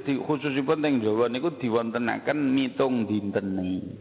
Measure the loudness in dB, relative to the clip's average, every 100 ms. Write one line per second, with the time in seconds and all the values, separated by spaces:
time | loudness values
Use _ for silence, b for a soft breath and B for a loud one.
0 | 0 -2 0 -2 0 -2 0 2 2 2
1 | 2 2 2 0 -4 -2 0 2 0 -2
2 | -2 -2 -2 0 2 2 2 0 2 2
3 | 0 0 0 -2 -2 -2 -2 -4 -6 -12